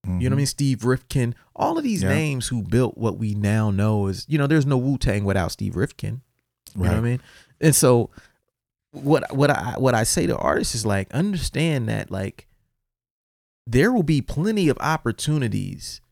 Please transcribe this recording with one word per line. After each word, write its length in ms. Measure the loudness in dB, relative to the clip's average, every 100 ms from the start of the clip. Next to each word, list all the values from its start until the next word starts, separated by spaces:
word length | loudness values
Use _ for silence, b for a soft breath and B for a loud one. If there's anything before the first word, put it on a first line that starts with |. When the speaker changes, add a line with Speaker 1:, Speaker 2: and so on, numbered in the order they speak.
Speaker 1:
You 60 | -4
know 20 |
what 60 | -2
I 60 | 0
Speaker 2:
Mm-hmm. 100 | 2
Speaker 1:
mean? 100 | 0
Steve 380 | 0 -2 0
Rifkin, 500 | 0 -2 _ -2 -2 -4 b
all 240 | -4 -2 0
of 60 |
these 180 | -2 -2
Speaker 2:
Yeah. 80 | 0
Speaker 1:
names 380 | 0 0 -4 -4
who 140 | -4
built 360 | 0 0 0 -2
what 180 | -4 -2
we 180 | -4
now 360 | -2 0 2 2
know 380 | 2 2 2 0
is, 160 | -4 -2
you 80 | 0
know, 80 | 2
there's 200 | 2 2
no 100 | 0
Wu-Tang 480 | 0 0 0 0
without 280 | 0 0 -2
Steve 220 | -4 -6
Rifkin. 460 | -2 -4 -4 -8 -8 _ _ _ _ -14
You 80 | -2
know 60 | 0
what 20 |
I 40 | 2
Speaker 2:
Right. 60 |
Speaker 1:
mean? 180 | 0 -2 b b b b
And 120 | 4
so 360 | 6 6 4 2 B B B _ _ _ _ _
what, 420 | -12 0 0 0
what 160 | 0 2
I, 240 | 2 -2 0
what 160 | 2
I 80 | 2
say 220 | 0 0 0
to 100 | 0
artists 380 | 0 0 -2
is, 100 | -4
like, 260 | -2 -2 -2
understand 760 | -2 -2 -2 -4 -2 -2 0 -2
that, 220 | -4 -6
like, 360 | -6 -8 -10 _ _ _ _ _ _ _ _ _ _ _ _ 0
there 260 | 4 4
will 100 | 4
be 160 | 2 0
plenty 460 | 0 -2 0 2 2
of 100 | 0
opportunities 1200 | -2 -2 -2 -4 -2 0 0 -2 -4 -10 -14 -16 _